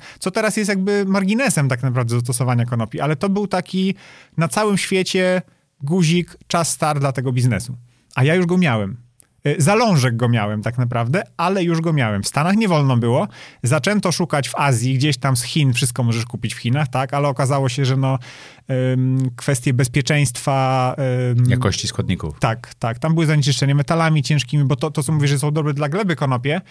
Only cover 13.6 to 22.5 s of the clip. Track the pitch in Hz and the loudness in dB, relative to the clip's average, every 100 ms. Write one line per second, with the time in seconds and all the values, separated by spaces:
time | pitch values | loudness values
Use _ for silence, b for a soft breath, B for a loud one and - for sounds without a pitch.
13.6 | 117 151 - 208 185 - 175 147 - - | 0 2 2 0 0 0 0 -2 -2 0
14.6 | 143 120 123 131 151 123 139 123 - 165 | 2 2 0 2 0 0 0 0 0 0
15.6 | 139 123 - - 117 113 113 104 110 - | 0 0 -2 0 0 0 -4 -6 -8 -6
16.6 | 120 139 139 131 135 143 143 123 135 139 | -2 -2 -2 -2 -2 -2 -2 0 0 0
17.6 | 135 131 131 135 135 131 B B B B | 0 0 0 0 0 -2 B B B B
18.6 | - 131 127 127 131 131 131 120 - 135 | -4 -2 0 0 0 0 -2 -4 -4 -2
19.6 | - 120 120 151 127 151 139 - - 135 | 0 0 0 0 0 2 0 -2 -2 0
20.6 | 131 131 127 - 131 127 127 120 123 123 | 2 2 0 0 -2 0 0 2 4 2
21.6 | 110 - - - 90 90 80 73 120 | 0 -2 -4 -4 -4 -4 -6 -2 -2